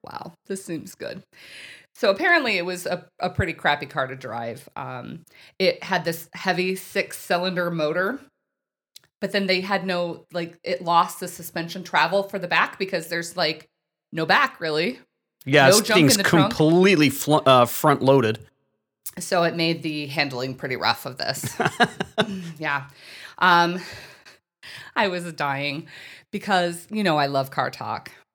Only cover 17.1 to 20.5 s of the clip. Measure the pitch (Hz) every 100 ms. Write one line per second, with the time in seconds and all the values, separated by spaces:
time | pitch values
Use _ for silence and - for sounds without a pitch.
17.1 | 139 - 151 135 131 120 - 156 143 131
18.1 | 139 113 110 - _ _ _ _ _ -
19.1 | - - 185 170 170 165 165 160 151 143
20.1 | 147 143 127 131